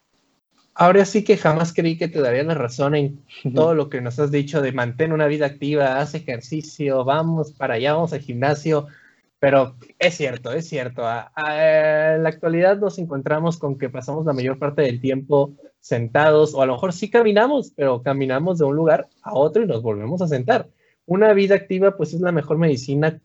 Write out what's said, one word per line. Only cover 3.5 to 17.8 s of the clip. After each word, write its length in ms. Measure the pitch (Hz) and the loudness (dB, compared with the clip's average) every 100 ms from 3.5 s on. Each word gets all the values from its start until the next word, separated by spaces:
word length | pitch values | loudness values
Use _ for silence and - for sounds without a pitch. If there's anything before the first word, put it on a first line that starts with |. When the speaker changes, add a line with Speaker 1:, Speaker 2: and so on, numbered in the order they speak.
Speaker 1:
todo 200 | 131 160 | 0 2
lo 140 | 160 143 | 2 -2
que 120 | 131 | -4
nos 180 | 123 123 | -6 -4
has 120 | 147 | 0
dicho 320 | 147 143 156 | 0 -2 -2
de 100 | 135 | -2
mantén 400 | 131 120 123 160 | -2 -4 -2 -2
una 140 | 156 151 | 0 0
vida 200 | 151 143 | 0 -4
activa, 520 | 143 143 147 135 131 | -4 -4 0 0 0
haz 160 | 147 | -4
ejercicio, 880 | 156 - 117 - 156 151 - 143 131 | -8 -10 -10 -8 -10 -10 -6 -2 -2
vamos 480 | 127 151 165 160 147 | 0 0 0 -2 -6
para 220 | - 131 | -6 -6
allá, 200 | 113 135 | -2 0
vamos 180 | 156 165 | 0 -2
al 80 | 143 | -6
gimnasio, 680 | - 120 139 147 156 151 147 - _ _ _ _ | -8 -4 -2 -2 -2 -2 -4 -14 _ _ _ _
pero 340 | 139 135 127 - - - | 2 4 2 -4 -18 -2
es 160 | 180 | -2
cierto, 380 | 170 135 123 123 | -2 -6 -6 -8
es 160 | 147 165 | -8 -6
cierto. 360 | 147 123 123 | -8 -8 -6
A-, 280 | 117 117 - | -6 -6 -8
a-, 800 | - 151 151 160 156 156 151 156 | -8 -4 0 4 4 4 2 2
en 80 | 160 | 2
la 60 | 160 | 0
actualidad 480 | 160 170 165 185 202 | -2 -2 2 2 2
nos 220 | 202 175 | -2 -4
encontramos 580 | 170 139 143 151 165 165 | -8 -6 -2 -2 -2 -4
con 200 | 147 135 | -6 -6
que 120 | 131 | -8
pasamos 380 | 127 127 151 160 | -8 -8 -6 -4
la 60 | |
mayor 260 | 131 127 135 | -2 -4 -4
parte 240 | 143 143 | -4 -2
del 180 | 135 120 | -2 -2
tiempo 520 | 131 135 135 143 143 - - _ | -4 -4 0 0 0 -4 -20 _
sentados, 760 | - 120 113 131 156 151 151 | -6 -4 0 2 4 6 4
o 80 | 143 | 2
a 40 | 131 | 0
lo 80 | |
mejor 180 | 123 190 | 0 -4
sí 160 | 175 208 | -4 0
caminamos, 640 | 240 220 208 254 285 - | 2 4 4 2 0 -4
pero 280 | - | -2